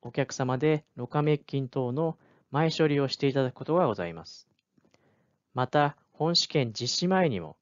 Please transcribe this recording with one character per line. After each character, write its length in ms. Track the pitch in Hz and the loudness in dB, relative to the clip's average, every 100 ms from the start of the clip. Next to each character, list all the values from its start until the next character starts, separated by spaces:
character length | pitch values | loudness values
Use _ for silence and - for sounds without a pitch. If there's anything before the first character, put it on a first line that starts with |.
お 80 | 120 | -6
客 220 | 120 131 | -4 -4
様 260 | - 127 131 | -2 -2 0
で 260 | 151 151 _ - | 2 0 _ -12
ロ 100 | 123 | -4
カ 160 | 147 | 0
メ 120 | 151 | 2
ッ 40 | 147 | 0
キ 220 | - 139 | -2 -6
ン 80 | 131 | -4
等 240 | - 127 | -4 -2
の 260 | 131 165 160 _ _ _ | -2 -4 -4 _ _ _
前 220 | 139 160 | 0 0
処 160 | - 160 | 2 2
理 100 | 143 | 2
を 80 | 139 | 0
し 100 | - | 0
て 120 | 139 | 0
い 40 | |
た 120 | 135 | 2
だ 80 | 127 | 0
く 20 | |
こ 100 | - | -2
と 120 | - 165 | -2 2
が 100 | 165 | 2
ご 80 | |
ざ 140 | 98 87 | 0 -6
い 40 | |
ま 140 | 82 85 | -8 -16
す。 220 | - _ _ _ _ _ _ _ _ _ _ _ | -20 _ _ _ _ _ _ _ _ _ _ _
ま 140 | 131 127 | -4 0
た、 280 | 151 143 - _ | 2 2 0 _
本 220 | _ 156 170 | _ 0 0
試 120 | - | 0
験 240 | 156 123 | 0 -2
実 240 | 107 120 - | -4 -4 -2
施 120 | 180 | 2
前 200 | 190 175 | 2 2
に 120 | 101 | 0
も 160 | 80 - | -8 -14